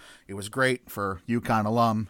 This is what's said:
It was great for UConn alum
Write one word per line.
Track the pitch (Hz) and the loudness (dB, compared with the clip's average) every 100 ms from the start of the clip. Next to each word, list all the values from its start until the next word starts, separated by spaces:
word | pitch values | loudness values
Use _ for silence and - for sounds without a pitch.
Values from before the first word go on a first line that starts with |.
| - - - | -14 -20 -14
It | 101 | -12
was | 101 | -6
great | 127 131 127 - | 0 0 0 -6
for | 107 98 92 - | -4 -4 -4 -2
UConn | 117 - 113 104 | -2 2 0 2
alum | 117 117 110 | 2 2 2